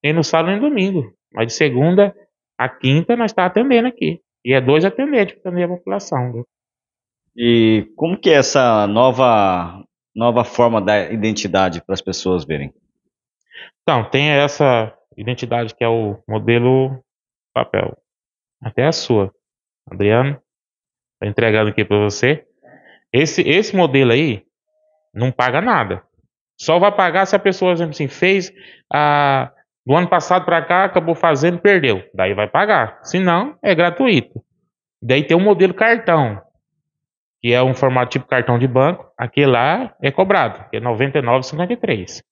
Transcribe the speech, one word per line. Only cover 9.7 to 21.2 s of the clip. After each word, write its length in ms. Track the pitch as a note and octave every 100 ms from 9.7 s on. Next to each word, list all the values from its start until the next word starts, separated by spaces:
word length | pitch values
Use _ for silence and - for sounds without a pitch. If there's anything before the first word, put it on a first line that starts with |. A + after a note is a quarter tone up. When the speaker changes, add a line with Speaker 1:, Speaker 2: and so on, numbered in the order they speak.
| F#2 - _ _
Speaker 2:
nova 300 | A2 A#2 A#2+
forma 360 | A#2+ - A#2+ A2+
da 300 | F#2+ G#2 E2
identidade 720 | A2 G#2+ G#2+ G2 F#2+ F#2+ E2+
pras 160 | - F#2+
pessoas 440 | - F#2 F#2 F2+
verem? 280 | C#2+ D2+ C#2 _ _ _ _ _ _ _ _ - - _
Speaker 1:
Então, 220 | - C3
tem 260 | A2 C3+ D3
essa 680 | C#3+ C#3+ - D3 A#2+ A2 _ _ -
identidade 580 | G#2+ B2 A#2 A#2+ A2+
que 80 | -
é 60 | A#2
o 300 | A#2 G#2+ G2+ -
modelo 720 | A2 G#2 A#2+ A#2+ C3 C3 C3 _ _ _ _ _
papel. 440 | B2 - G2+ - - _ _ _ _ _ _
Até 240 | A#2 - C#3
a 60 |
sua, 400 | D#3+ - A2+ G2 _ _ _ _ _ -
Adriano. 500 | F#2+ G2+ A2+ C#3 C#3+ _ _ _ _ _ _ _ _